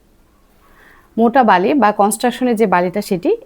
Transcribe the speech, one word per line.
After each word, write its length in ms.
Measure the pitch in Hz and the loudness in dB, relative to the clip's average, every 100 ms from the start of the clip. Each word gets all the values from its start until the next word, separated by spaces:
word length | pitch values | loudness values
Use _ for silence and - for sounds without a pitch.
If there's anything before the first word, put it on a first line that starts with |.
| _ _ _ _ _ _ _ _ _ _ _ - | _ _ _ _ _ _ _ _ _ _ _ -2
মোটা 240 | 233 262 220 | 2 4 4
বালি 200 | 185 208 294 | 2 2 0
বা 80 | 208 208 | 0 2
কনস্ট্রাকশনের 540 | 202 214 247 233 254 220 | -2 -2 -4 -2 -2 0
যে 40 | 220 | 0
বালিটা 280 | 180 180 202 202 | 0 -2 -4 -6
সেটি, 220 | 180 294 466 | -4 -4 -4